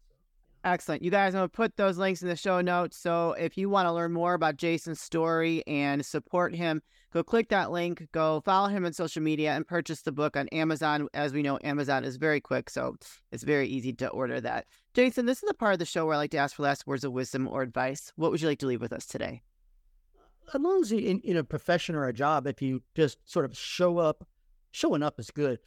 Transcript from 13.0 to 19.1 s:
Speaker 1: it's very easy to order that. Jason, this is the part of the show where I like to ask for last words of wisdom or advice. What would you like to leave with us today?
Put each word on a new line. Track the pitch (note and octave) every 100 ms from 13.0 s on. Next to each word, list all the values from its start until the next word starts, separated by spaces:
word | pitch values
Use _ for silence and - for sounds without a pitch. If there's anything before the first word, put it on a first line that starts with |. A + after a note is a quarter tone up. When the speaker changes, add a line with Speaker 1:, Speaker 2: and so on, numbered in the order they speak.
| - - _
Speaker 1:
it's | A#2+
very | A#2 D3 C3
easy | C3+ B2
to | A#2 C3
order | A2+ C3 B2+
that. | A#2 A#2+ - _ _
Jason, | - B3+ B3+
this | A#3+ C4
is | G#4
the |
part | E4+ G#3+
of | F#3
the | E3+
show | E3+
where | D#3+
I | D3
like | D3
to | D#3
ask | C#3+ -
for |
last | C#3+ C#3+ -
words | C#3
of | C3+
wisdom | B2+ B2+ C3+ C3
or | C3+
advice. | C3 B2+ B2+ C#3 - -
What | D#3+
would | D3
you | D#3
like | C#3+
to | C3+
leave | A#2+
with | A#2+
us | -
today? | -